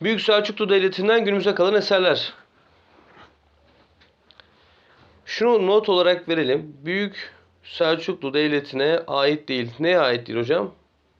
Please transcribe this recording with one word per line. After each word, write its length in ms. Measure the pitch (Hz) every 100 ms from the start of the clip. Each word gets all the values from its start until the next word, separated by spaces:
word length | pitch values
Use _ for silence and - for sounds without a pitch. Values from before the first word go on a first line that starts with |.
Büyük 200 | 190 220
Selçuklu 480 | - 208 208 208 202
Devleti'nden 560 | 196 190 185 202 233 202
günümüze 300 | 202 196 196
kalan 180 | 185
eserler. 600 | 208 190 196 180 135 - - _ _ _ _ _ _ _ - - _ _ _ _ _ _ _ _ _ _ - _ _ _ _ _ _ _ _ -
Şunu 420 | - 233 220 190
not 220 | 208 208
olarak 400 | 180 175 175 170
verelim. 480 | 165 131 156 151 139 151
Büyük 480 | 190 202 - - - _ _
Selçuklu 720 | - - 165 160 175 180 139
Devleti'ne 640 | 147 151 147 143 131 143 165 165
ait 400 | 139 139 151 151
değil. 240 | 131 120 120
Neye 200 | 170 180
ait 280 | 135 120 117
değil 120 | 113
hocam? 320 | 117 170 202 - _ _ _